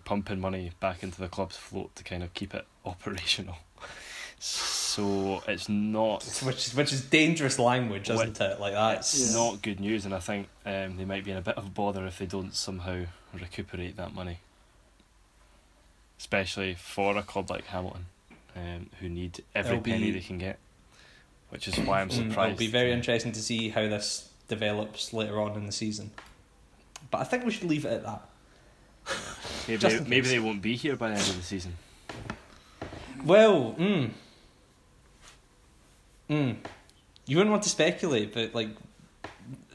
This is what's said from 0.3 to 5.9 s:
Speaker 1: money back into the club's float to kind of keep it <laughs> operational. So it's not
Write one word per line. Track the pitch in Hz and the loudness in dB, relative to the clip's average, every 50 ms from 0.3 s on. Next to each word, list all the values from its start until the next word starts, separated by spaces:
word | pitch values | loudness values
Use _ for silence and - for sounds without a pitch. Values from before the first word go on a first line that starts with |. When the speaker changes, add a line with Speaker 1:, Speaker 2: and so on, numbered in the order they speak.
| 101 95 | -4 -2
Speaker 1:
money | 95 95 95 92 90 87 - - | -2 -2 -2 -4 -6 -8 -6 -4
back | 98 95 87 - | -4 -4 -2 -4
into | 98 92 87 - | -8 -10 -8 -8
the | 95 90 | -8 -6
club's | - 101 95 90 - | -4 -4 -4 -4 -6
float | - - - - 95 - - - | -12 -14 -10 -8 -8 -8 -10 -12
to | - - | -16 -12
kind | - 92 87 | -8 -8 -6
of | 87 87 - | -6 -6 -8
keep | - 98 - - | -8 -8 -6 -8
it | - - - _ | -10 -10 -12 _
<laughs> | _ - | _ -10
operational. | 92 90 - - 104 98 85 - - - - 90 - 87 - - _ _ - - - - - - - - - - - - - | -10 -10 -8 -8 -6 -6 -4 -2 -2 -2 -2 -4 -8 -10 -14 -16 _ _ -18 -16 -16 -16 -14 -14 -14 -12 -12 -12 -14 -12 -10
So | - - - - - - - - - - - 107 101 101 98 98 95 98 95 90 - | -8 -6 -4 -2 -2 -2 0 0 0 0 0 2 2 2 4 2 2 2 0 -2 -2
it's | - 98 87 - 104 | -4 -4 -2 -2 0
not | 104 104 104 107 | 0 2 2 2